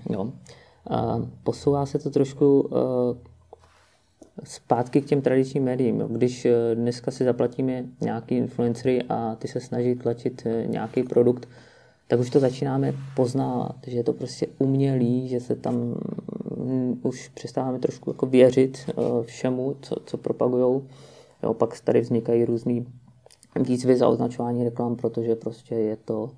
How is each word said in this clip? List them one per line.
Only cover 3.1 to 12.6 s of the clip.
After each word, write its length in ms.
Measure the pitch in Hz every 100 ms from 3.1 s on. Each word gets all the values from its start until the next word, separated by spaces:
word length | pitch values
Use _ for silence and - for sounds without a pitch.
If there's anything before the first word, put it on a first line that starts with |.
| 120 - - _ - _ _ _ _ _ _ - -
zpátky 560 | - - - 120 127 147
k 60 | 135
těm 160 | 143
tradičním 420 | 135 131 131 143
médiím. 360 | 131 127 120 107
Jo. 80 | 107
Když, 340 | 117 123 123
eh, 300 | 123 120 117
dneska 360 | 113 120 120 -
si 140 | -
zaplatíme 600 | 127 117 120 - 131 127 127 -
nějaký 360 | 113 113 117 123
influencery 680 | 120 - 120 117 131 127 -
a 260 | 117 113
ty 140 | 113 -
se 120 | 127
snaží 340 | - 120 123
tlačit, 480 | 123 117 120 123 127 117
eh, 180 | 113 110
nějaký 360 | 107 110 127
produkt, 460 | 127 135 123 123 - - - - _ _ -
tak 120 | 123
už 100 | 123
to 100 | 147
začínáme 540 | 131 131